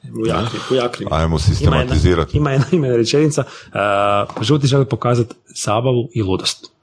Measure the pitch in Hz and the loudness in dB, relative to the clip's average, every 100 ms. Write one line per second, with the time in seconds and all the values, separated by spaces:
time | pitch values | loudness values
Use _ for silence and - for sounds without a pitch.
0 | 127 117 113 110 113 110 - 127 120 - | -12 -6 -2 -2 -2 -6 -2 0 0 -4
1 | 107 78 80 80 - - - 78 73 76 | -4 0 0 0 0 2 2 2 2 2
2 | 87 85 76 - 147 135 135 180 135 120 | 4 2 0 0 0 0 2 0 2 2
3 | 113 143 156 143 131 - - - 101 101 | 2 2 2 0 -6 -10 -10 -2 0 2
4 | 101 101 101 - 107 147 139 139 131 107 | 2 0 -2 -4 0 2 2 2 0 0
5 | 123 120 113 - _ - - 107 127 123 | 0 0 -2 -6 _ -10 -2 0 0 0
6 | 113 117 95 90 - - - _ | -2 -4 -2 -2 -4 -8 -16 _